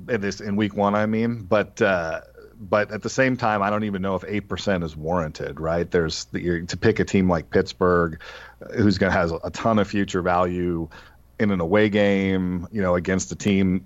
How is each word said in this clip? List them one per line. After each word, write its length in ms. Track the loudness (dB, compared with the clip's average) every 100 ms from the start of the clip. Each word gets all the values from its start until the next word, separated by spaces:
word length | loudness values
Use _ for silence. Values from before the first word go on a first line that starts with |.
| -4
in 120 | -4
this, 200 | -2 -6
in 160 | -4 0
week 180 | 0
one, 200 | 2 2
I 120 | 2 0
mean, 360 | 0 -2 -4
but, 400 | 0 2 0 0
uh, 400 | 2 2 0 -6 -10 -20 -20 -18
but 300 | -2 0 0
at 120 | -4
the 80 | -6
same 260 | 0 2 2
time, 260 | 0 2
I 80 | 2
don't 140 | 0
even 180 | -2 -4
know 140 | -2 -2
if 80 | -2
eight 220 | -6 -4
percent 340 | -6 -2 -2
is 140 | -2 -8
warranted, 640 | -2 -2 -2 -6 -10 -6
right? 280 | -2 -2 0
There's 360 | 0 0 -2 -8
the, 140 | -6
you're, 200 | -2 -2
to 140 | -4 0
pick 220 | 0 2
a 60 |
team 260 | 2 2 2
like 200 | 2 0
Pittsburgh, 720 | 0 0 0 2 4 2 -4 -16 -18 -20 -18 -12
who's 240 | 2 2 4
gonna, 140 | 2
has 180 | 2 0
a 200 | -2 -6
ton 280 | -4 2 2
of 80 | 2
future 360 | 0 -2 -2
value 640 | 0 2 2 0 -2 -2 -6 -12 -20 -20 -20 -2
in 140 | 0
an 80 | 0
away 280 | 2 4 4
game, 800 | 4 4 4 2 0 0 -4 -6
you 100 | -2
know, 140 | 0 0
against 340 | 0 -2 -2
a 60 | -4
team, 480 | 0 2 2 0